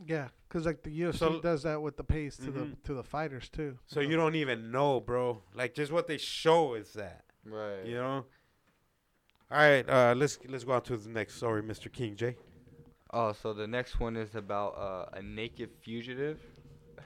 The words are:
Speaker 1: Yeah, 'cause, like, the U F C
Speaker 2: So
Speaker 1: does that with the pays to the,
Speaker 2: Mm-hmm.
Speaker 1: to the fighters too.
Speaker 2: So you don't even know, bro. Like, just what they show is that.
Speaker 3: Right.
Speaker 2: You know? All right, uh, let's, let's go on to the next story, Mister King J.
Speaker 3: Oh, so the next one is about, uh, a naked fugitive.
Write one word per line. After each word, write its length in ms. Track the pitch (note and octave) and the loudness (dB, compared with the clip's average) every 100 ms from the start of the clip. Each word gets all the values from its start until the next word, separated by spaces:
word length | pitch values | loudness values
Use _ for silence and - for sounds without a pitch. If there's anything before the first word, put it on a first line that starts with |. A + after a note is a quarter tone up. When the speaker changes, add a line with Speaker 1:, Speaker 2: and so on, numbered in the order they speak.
| D#3+ | -4
Speaker 1:
Yeah, 220 | D#3+ B2+ - - | -4 -4 -12 -8
'cause, 160 | F3 | -2
like, 180 | E3 D3+ | -2 -2
the 60 | D#3 | -6
U 160 | D3+ F3 | -2 -2
F 60 | - | 2
C 20 | |
Speaker 2:
So 220 | D#3+ D#3+ | 2 4
Speaker 1:
does 240 | E3+ D#3+ | 2 0
that 180 | D#3 D3+ | 0 -2
with 140 | D3+ - | -4 -2
the 80 | |
pays 320 | C3+ D#3 D3 - | 0 0 -2 -6
to 160 | C3 | -6
the, 80 | C#3 | -4
Speaker 2:
Mm-hmm. 220 | D3+ C3+ | -6 -8
Speaker 1:
to 100 | - | -8
the 80 | C3+ | -8
fighters 460 | A2+ C#3+ D#3 C3 - | -4 -4 -4 -6 -10
too. 300 | D3+ D3 C3 - | -8 -6 -8 -6
Speaker 2:
So 120 | D3 | -2
you 180 | C#3+ D#3+ | 2 4
don't 200 | D#3+ D#3+ | 4 2
even 340 | C#3 A#2+ A2+ | 0 -2 -2
know, 300 | B2 C#3+ B2+ | 2 4 4
bro. 420 | G#2+ B2 B2 A2+ - | 2 0 0 -2 -8
Like, 200 | A#2 B2+ | -6 -4
just 160 | - C#3+ | -2 0
what 160 | E3+ E3 | 0 0
they 120 | C#3+ | -4
show 560 | - - D#3+ E3+ D3 | -6 2 6 8 6
is 180 | A2+ G2+ | 0 -8
that. 320 | G#2+ F#2+ E2+ _ _ | -10 -10 -12 _ _
Speaker 3:
Right. 400 | G#2+ G#2+ G#2 G2 | -12 -6 -6 -6
Speaker 2:
You 120 | A2+ A#2+ | -6 -4
know? 300 | C3 C3+ A#2+ _ _ _ _ _ _ _ _ _ _ _ - | -2 -4 -6 _ _ _ _ _ _ _ _ _ _ _ -2
All 80 | C#3+ | 6
right, 300 | D3+ C#3 A#2 | 8 8 6
uh, 260 | C3 A#2+ B2 | 6 8 6
let's, 220 | D3 - - | 2 0 -10
let's 160 | C3 | -8
go 100 | A#2+ | 0
on 100 | B2 | 0
to 140 | - A#2+ | 0 -4
the 100 | G#2+ | -4
next 260 | A2+ G2+ - | -4 -6 -4
story, 260 | A#2+ G#2+ | -2 0
Mister 240 | G#2+ G#2 A2 | -2 -8 -10
King 260 | - A#2 | -6 -6
J. 220 | G#2 A#2+ B2 - - - - - _ - | -2 -4 -4 -14 -20 -20 -20 -20 _ -6
Speaker 3:
Oh, 220 | A#2 A2 | -2 0
so 200 | G#2 A2 | -2 -6
the 120 | G#2+ G#2+ | -4 -4
next 320 | B2 B2 - | -4 -2 -2
one 160 | A#2 A2+ | -2 -2
is 180 | G#2+ | -6
about, 360 | A2 G2 G2+ G2+ - | -8 -4 -2 -2 -4
uh, 400 | G2 F#2 - F#2+ | -6 -6 -8 -10
a 60 | |
naked 480 | G2+ G#2+ A#2 - A2 - | -10 -8 -8 -8 -12 -12
fugitive. 580 | - A2+ A#2+ B2+ D3 D#3 - - - - - - | -10 -8 -8 -6 -6 -6 -14 -20 -20 -20 -20 -20